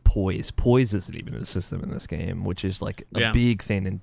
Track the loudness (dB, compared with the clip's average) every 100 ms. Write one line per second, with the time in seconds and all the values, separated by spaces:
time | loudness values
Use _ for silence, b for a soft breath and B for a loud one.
0 | 6 6 2 0 -4 0 4 6 4 0
1 | -4 -10 -10 -10 -6 -6 -6 -6 -6 -8
2 | -8 -6 -6 -4 -4 -4 -4 -4 -6 -8
3 | -8 -2 0 4 2 2 -2 -4 -2 -6